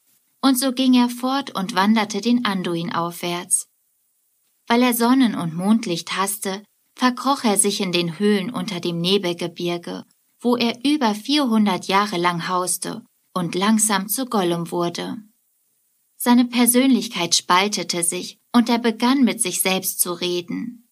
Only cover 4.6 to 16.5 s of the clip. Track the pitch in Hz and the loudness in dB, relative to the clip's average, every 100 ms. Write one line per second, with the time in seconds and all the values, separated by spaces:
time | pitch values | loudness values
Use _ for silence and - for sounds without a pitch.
4.6 | - 233 247 233 233 269 240 185 175 160 | 0 2 2 2 2 4 2 0 -6 -2
5.6 | 190 226 180 170 - 180 196 - 196 190 | 0 0 0 -6 -4 -4 -4 -4 -6 -8
6.6 | - _ _ - 254 247 254 277 233 196 | -12 _ _ -2 -2 0 -2 0 0 2
7.6 | 202 202 190 175 175 160 208 208 180 170 | 0 0 -2 -2 -2 0 2 2 0 -6
8.6 | 180 175 175 170 175 196 180 175 175 175 | -8 -6 -4 -2 0 0 0 -4 -8 -6
9.6 | 175 175 175 185 - _ _ _ 240 240 | -6 -6 -8 -14 -16 _ _ _ -2 0
10.6 | 233 233 277 294 226 208 - 294 262 220 | 0 0 0 2 0 -2 0 0 4 4
11.6 | 208 175 - 190 208 175 175 175 170 185 | 2 0 0 2 2 0 0 0 -2 -2
12.6 | 185 - - 175 - _ _ 185 170 175 | -2 -4 -6 -10 -14 _ _ -6 -4 0
13.6 | 202 220 214 196 196 - 254 214 180 170 | 2 2 2 0 -2 -6 -2 0 0 0
14.6 | 170 175 170 170 180 - - _ _ _ | -2 -2 -2 -4 -8 -10 -14 _ _ _
15.6 | _ _ _ _ _ - 247 240 247 | _ _ _ _ _ -4 4 4 4